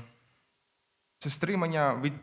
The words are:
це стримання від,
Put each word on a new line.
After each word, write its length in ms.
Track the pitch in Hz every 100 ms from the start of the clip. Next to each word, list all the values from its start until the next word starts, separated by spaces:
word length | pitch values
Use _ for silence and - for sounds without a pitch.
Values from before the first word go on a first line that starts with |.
| 117 - _ _ _ _ _ _ _ _ _ -
це 120 | 147
стримання 680 | - 175 196 165 156 143 127
від, 120 | 143 143